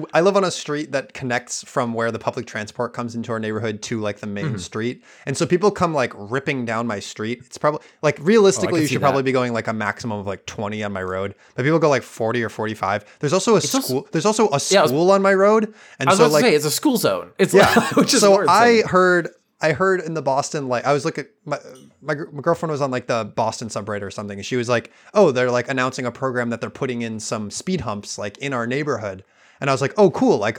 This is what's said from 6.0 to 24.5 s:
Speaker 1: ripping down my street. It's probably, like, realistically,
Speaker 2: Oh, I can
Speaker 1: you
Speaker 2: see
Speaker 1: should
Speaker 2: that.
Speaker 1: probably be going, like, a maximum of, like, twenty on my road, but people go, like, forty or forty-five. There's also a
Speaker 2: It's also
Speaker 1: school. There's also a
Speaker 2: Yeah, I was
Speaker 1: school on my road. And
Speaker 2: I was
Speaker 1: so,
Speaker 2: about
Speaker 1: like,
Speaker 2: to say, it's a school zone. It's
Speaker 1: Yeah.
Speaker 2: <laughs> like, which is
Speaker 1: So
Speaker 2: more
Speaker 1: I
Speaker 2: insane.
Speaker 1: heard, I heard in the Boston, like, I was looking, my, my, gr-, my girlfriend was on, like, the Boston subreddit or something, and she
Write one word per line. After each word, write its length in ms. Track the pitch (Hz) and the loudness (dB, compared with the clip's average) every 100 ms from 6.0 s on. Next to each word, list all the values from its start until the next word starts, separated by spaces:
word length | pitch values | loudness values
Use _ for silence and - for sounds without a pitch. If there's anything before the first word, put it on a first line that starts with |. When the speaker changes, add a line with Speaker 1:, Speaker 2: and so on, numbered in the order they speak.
| 120 104 | -2 -6
Speaker 1:
ripping 480 | 101 131 156 139 | -6 -6 -4 -4
down 220 | 117 113 120 | -4 -4 -4
my 120 | 101 | -6
street. 440 | - - 107 123 | -8 -8 -8 -8
It's 140 | - - | -12 -4
probably, 220 | 151 151 - _ | -2 -2 -8 _
like, 160 | 147 147 | -2 0
realistically, 460 | 147 226 196 185 190 | 4 6 6 4 0
Speaker 2:
Oh, 0 | |
I 100 | 175 | 0
can 20 | |
Speaker 1:
you 40 | 147 | 0
Speaker 2:
see 40 | |
Speaker 1:
should 80 | 139 | 2
Speaker 2:
that. 20 | |
Speaker 1:
probably 180 | 139 135 | 2 2
be 100 | 131 | 2
going, 200 | 127 123 | 0 0
like, 160 | 113 113 | -2 -4
a 60 | |
maximum 440 | 110 104 - 120 104 | -4 -4 -4 -6 -6
of, 80 | 98 | -6
like, 200 | 92 - | -10 -10
twenty 360 | - 104 107 | -8 -8 -6
on 100 | 104 | -6
my 80 | 98 | -6
road, 320 | 92 95 98 - _ - | -4 -4 -6 -10 _ -4
but 60 | |
people 140 | 131 165 | 0 2
go, 120 | 156 | 2
like, 120 | 131 | 2
forty 400 | - - 113 120 | -2 -6 -2 -2
or 60 | 110 | -2
forty-five. 560 | - 110 107 95 104 - - | -4 -6 -4 -2 -2 -6 -6
There's 140 | 147 | -2
also 180 | 185 208 | 0 4
a 60 | 202 | 2
Speaker 2:
It's 160 | - | 2
also 120 | 269 254 | -2 -2
Speaker 1:
school. 220 | 131 - | -4 -4
There's 120 | 160 | -2
also 240 | 196 214 220 | 0 2 2
a 100 | 139 - | 2 2
Speaker 2:
Yeah, 80 | 190 | 4
I 40 | |
was 60 | 156 | 4
Speaker 1:
school 180 | 139 175 | 4 4
on 100 | 196 | 4
my 140 | 196 | 4
road. 400 | 190 202 220 214 - - - | 4 4 4 0 -8 -16 -2
And 100 | 135 | 2
Speaker 2:
I 40 | |
was 60 | 196 | 6
Speaker 1:
so, 40 | |
Speaker 2:
about 80 | 151 | 6
Speaker 1:
like, 120 | 151 | 6
Speaker 2:
to 60 | 240 | 4
say, 60 | 151 | 4
it's 80 | |
a 60 | 147 | 2
school 260 | - 302 226 | 0 0 2
zone. 360 | 143 92 85 - | 2 0 -4 -2
It's 140 | 143 | 4
Speaker 1:
Yeah. 180 | 185 175 | 6 6
Speaker 2:
<laughs> 60 | - | 4
like, 200 | - - | 2 2
which 180 | 180 | 4
is 60 | - | 4
Speaker 1:
So 80 | 202 | 6
Speaker 2:
more 180 | 196 190 | 6 6
Speaker 1:
I 200 | 190 240 | 6 6
Speaker 2:
insane. 200 | 233 - | 4 4
Speaker 1:
heard, 400 | 185 185 180 170 _ _ - | 4 4 4 0 _ _ -4
I 120 | 156 | -2
heard 280 | 160 190 180 | 0 0 0
in 140 | 165 | -2
the 80 | 160 | -4
Boston, 460 | 135 135 - 156 131 | -2 -2 -2 -4 -4
like, 180 | 120 123 | -2 0
I 80 | |
was 100 | 147 | 0
looking, 220 | 156 156 135 _ | -2 -6 -12 _
my, 140 | 151 135 - - 143 _ | -10 -10 -12 -20 -20 _
my, 140 | 139 | -8
gr-, 160 | 147 165 | -8 -8
my 80 | 147 | -4
girlfriend 300 | 147 165 165 | -2 0 -2
was 100 | 143 | -2
on, 100 | 139 | -2
like, 180 | 127 - | -4 -2
the 220 | 120 104 - | -4 -4 -2
Boston 320 | 110 - 113 | -2 -4 -8
subreddit 320 | 113 104 104 | -8 -6 -8
or 60 | 98 | -8
something, 280 | - 101 101 | -10 -10 -10
and 80 | |
she 100 | 98 | -4